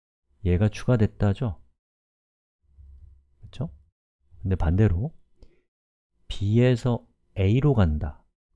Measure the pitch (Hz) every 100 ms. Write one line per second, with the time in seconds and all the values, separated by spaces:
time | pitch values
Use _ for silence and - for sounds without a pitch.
0 | _ _ _ _ 92 87 104 - - 123
1 | 104 - 101 98 120 - - _ _ _
2 | _ _ _ _ _ _ _ - - -
3 | - - _ _ - - 170 - _ _
4 | _ _ _ - 95 92 82 92 110 85
5 | 143 - _ _ - _ _ _ _ _
6 | _ _ - - 101 113 123 120 135 113
7 | _ _ _ - 95 123 147 131 87 76
8 | 76 - _ _ _